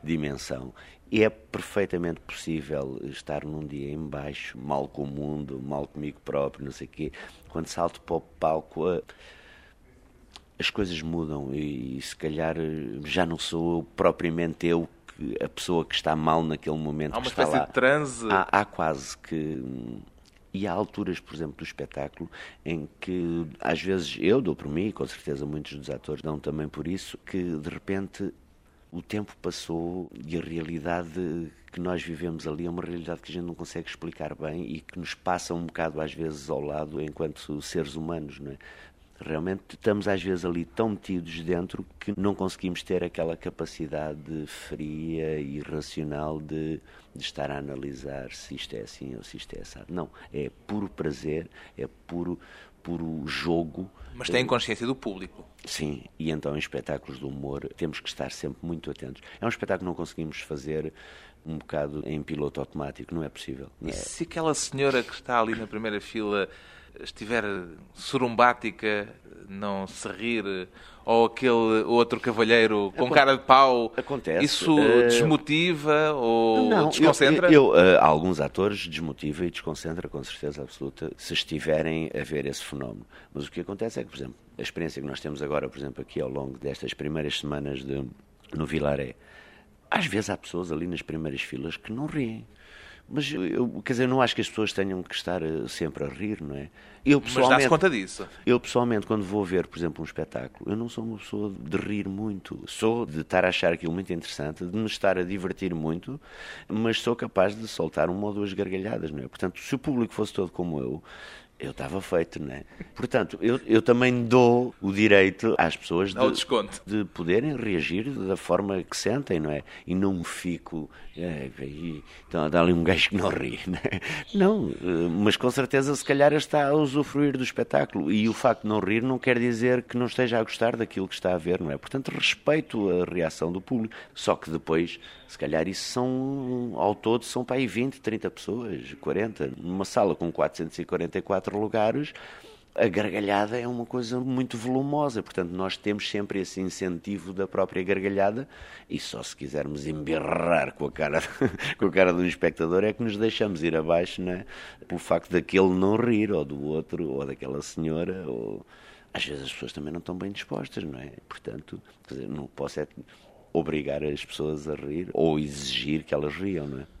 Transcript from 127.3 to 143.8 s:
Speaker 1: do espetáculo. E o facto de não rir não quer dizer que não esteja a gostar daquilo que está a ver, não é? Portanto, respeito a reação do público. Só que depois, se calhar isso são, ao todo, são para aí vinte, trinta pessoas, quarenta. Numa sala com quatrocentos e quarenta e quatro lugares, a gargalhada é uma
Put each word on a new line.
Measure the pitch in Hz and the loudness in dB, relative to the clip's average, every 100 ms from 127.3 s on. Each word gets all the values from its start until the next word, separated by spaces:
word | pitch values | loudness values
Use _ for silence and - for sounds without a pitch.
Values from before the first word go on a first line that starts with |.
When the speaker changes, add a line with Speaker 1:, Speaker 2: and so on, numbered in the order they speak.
| 131 | 2
Speaker 1:
do | |
espetáculo. | 127 - 117 143 143 104 76 | -2 -2 2 2 2 0 2
E | 107 110 | 4 4
o | |
facto | 107 131 110 | 4 4 4
de | 107 | 2
não | 107 | 0
rir | 95 110 | 4 2
não | 123 131 | 2 0
quer | - 120 | 4 4
dizer | 120 113 123 123 | 4 2 4 4
que | 120 120 | 2 -2
não | 120 | -2
esteja | - 127 113 | 2 2 2
a | |
gostar | 110 - 117 120 | 0 2 0 2
daquilo | 113 - 95 | -2 -2 -4
que | - | -2
está | 92 | 0
a | 90 | 0
ver, | 82 90 | 2 0
não | 85 | 0
é? | 71 | -4
Portanto, | - 135 131 | -6 -6 -6
respeito | - - - - 151 - 117 101 | 0 0 2 4 2 2 0 2
a | 90 87 | 4 2
reação | 87 82 - 80 | 0 -2 0 -2
do | 90 | -2
público. | - 127 110 - - | -4 -4 -4 -8 -16
Só | - - 85 | -6 0 0
que | - | 0
depois, | 80 - 80 85 - - - - | -6 0 2 2 -4 -16 -20 -20
se | - | -8
calhar | 69 80 85 | -2 0 0
isso | 92 - | -4 -6
são, | - 127 131 131 139 127 127 123 85 | -2 -2 -2 -2 -4 -4 -4 -4 0
ao | 95 | 0
todo, | 104 110 117 | 2 2 0
são | - 135 123 | 0 -6 -2
para | 127 | 0
aí | 127 | 0
vinte, | 95 131 - | 0 -2 -2
trinta | - 110 95 | -4 -2 -4
pessoas, | - - 110 117 80 62 71 | -6 -6 -6 -4 -8 -10 -10
quarenta. | - 76 113 98 73 64 | -2 0 0 -2 -6 -6
Numa | 82 95 95 | -6 -4 0
sala | - 101 78 | 4 4 2
com | 85 | -2
quatrocentos | 80 76 - 80 - | 0 0 0 -8 -6
e | 82 | -4
quarenta | 87 82 95 | -2 -2 -4
e | |
quatro | - 95 92 | -2 -2 0
lugares, | 101 107 110 107 120 147 - - - - - _ | -4 -2 2 2 2 -4 -10 -18 -18 -20 -20 _
a | - 113 | 2 2
gargalhada | 90 104 92 101 101 104 123 | 4 0 0 2 2 2 0
é | 120 | -4
uma | 123 | -6